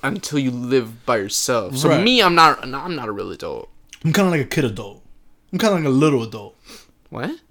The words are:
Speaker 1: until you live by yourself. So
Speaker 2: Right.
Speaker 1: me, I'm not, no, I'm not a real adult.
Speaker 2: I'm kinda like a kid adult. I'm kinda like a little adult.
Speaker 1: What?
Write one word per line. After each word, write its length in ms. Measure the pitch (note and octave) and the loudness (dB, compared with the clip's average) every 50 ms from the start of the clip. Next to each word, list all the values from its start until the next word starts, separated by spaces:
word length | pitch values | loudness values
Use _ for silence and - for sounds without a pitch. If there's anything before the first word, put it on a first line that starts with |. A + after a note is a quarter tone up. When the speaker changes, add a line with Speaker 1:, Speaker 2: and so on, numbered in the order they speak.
| - | -4
Speaker 1:
until 360 | C3+ - G3 - - D3 D3 | -4 -6 -6 -8 -4 -2 -2
you 120 | C3+ C3 | -2 -2
live 540 | B2 B2 B2 A#2+ C3 C3 A#2 A2 A2+ A#2 - | -4 -4 -4 0 0 0 0 -2 -12 -10 -4
by 120 | - B2 | -2 -2
yourself. 600 | A2 G2 G#2 - - - - B2+ A#2 G2+ F2+ C3+ | -2 -2 -4 -4 -4 -2 0 -2 -2 -2 -4 -6
So 120 | C3 D3 D#3+ | 0 2 2
Speaker 2:
Right. 120 | D#3 C#3+ F#3+ | 2 4 4
Speaker 1:
me, 180 | A#3 B3+ A#3+ | 4 4 4
I'm 120 | G#3 F3+ F3 | 4 4 6
not, 300 | E3+ E3 D#3 C#3 - - | 6 6 6 6 2 -4
no, 120 | C3 B2+ C#3 | -10 -10 -10
I'm 160 | D3 F3+ F3 | -8 -8 -8
not 140 | C#3+ A#2+ G#2+ | -6 -6 -6
a 20 | |
real 180 | G#2 G2 F#2+ F#2 | -6 -6 -6 -8
adult. 380 | F2 - - E2 C2+ A#1 - - - - - _ - - - | -8 -8 -8 -8 -8 -10 -12 -16 -20 -20 -20 _ -20 -4 -2
Speaker 2:
I'm 80 | D#3+ D3+ | 0 2
kinda 180 | G3+ G3+ F#3 | 4 4 4
like 100 | E3+ D3+ | 2 0
a 40 | C3 | -2
kid 180 | - - D#3+ C#3 | -2 -2 -2 -2
adult. 380 | A#2 G#2 F#2+ A2 G2+ G#2 - - - - - _ - - _ _ _ | -2 -4 -6 -12 -14 -16 -20 -20 -20 -20 -20 _ -20 -20 _ _ _
I'm 80 | - F3+ | -4 0
kinda 160 | - A3 G3 | 2 2 2
like 100 | F3 D#3 | 2 2
a 40 | C#3+ | 2
little 340 | C3 C3 D3+ D#3 C#3+ B2 A2+ | 2 4 4 4 2 0 -2
adult. 320 | A2 A2 A2 G2+ - _ _ _ - - - - _ _ _ _ - | -4 -10 -14 -16 -18 _ _ _ -20 -20 -20 -20 _ _ _ _ -14
Speaker 1:
What? 200 | - - B2 G#3 D#4+ E4 _ _ | -10 -8 -8 -8 -8 -10 _ _